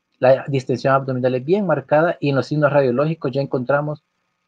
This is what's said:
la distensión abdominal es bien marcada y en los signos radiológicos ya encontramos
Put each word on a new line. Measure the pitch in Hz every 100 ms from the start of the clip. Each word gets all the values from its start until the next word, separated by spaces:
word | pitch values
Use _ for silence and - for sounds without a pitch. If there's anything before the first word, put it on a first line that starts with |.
| _ -
la | 127 - -
distensión | 135 127 123 139
abdominal | 135 135 127 127
es | 127
bien | 131 202 185
marcada | 143 - 151 170 -
y | 147
en | 135
los | -
signos | 151 143
radiológicos | 147 135 120 156 160 139
ya | 131
encontramos | 135 139 123 143 151 147 _ _ _ _